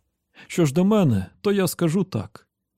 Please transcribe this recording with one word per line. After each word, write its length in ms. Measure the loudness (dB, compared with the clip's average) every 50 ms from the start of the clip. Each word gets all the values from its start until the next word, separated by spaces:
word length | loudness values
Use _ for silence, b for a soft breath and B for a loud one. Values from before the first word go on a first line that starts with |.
| _ _ _ _ _ _ B B B B
Що 180 | -2 0 0
ж 80 | 0 2
до 120 | 0 2
мене, 440 | 2 2 4 4 2 2 0 -2 -6 _ _
то 100 | _ -2
я 160 | 0 0 0 -2
скажу 360 | -2 -2 -2 -2 0 -2 -2
так. 460 | -2 -6 -8 -8 -8 _ -20 _ _ _ _ _ _ _